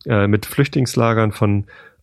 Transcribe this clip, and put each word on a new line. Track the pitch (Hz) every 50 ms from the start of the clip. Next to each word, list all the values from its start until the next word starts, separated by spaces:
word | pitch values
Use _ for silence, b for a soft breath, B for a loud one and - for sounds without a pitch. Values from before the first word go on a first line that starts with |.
| B
äh, | - 117 101 101
mit | 101 104 104 -
Flüchtlingslagern | - - - 139 - - 147 127 - - 123 117 113 113 113 110 104
von | - - 113 104 104 104 101 B B B B B B B